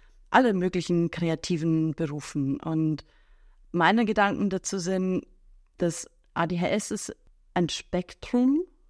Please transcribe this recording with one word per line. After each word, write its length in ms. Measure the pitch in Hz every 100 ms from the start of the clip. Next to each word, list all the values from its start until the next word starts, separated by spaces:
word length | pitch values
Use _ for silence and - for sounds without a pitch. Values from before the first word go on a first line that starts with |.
| - - -
alle 220 | 220 254
möglichen 580 | 190 180 180 - 175 170
kreativen 840 | - 170 160 - 170 165 160 160
Berufen. 640 | 151 160 147 - 151 135 139
Und 440 | 160 160 156 151 - _ _ - - _ -
meine 320 | 175 165 220
Gedanken 460 | 220 214 202 - 196
dazu 280 | 180 - 196
sind, 480 | 175 190 185 180 - - - - _ -
dass 300 | 175 160 - _ _
A 120 | - 165
D 140 | 175
H 80 | 175
S 220 | 214 -
ist 240 | 202 - - _ _ _
ein 140 | 180 170
Spektrum, 920 | - - 180 180 - - 247 254 294 370 _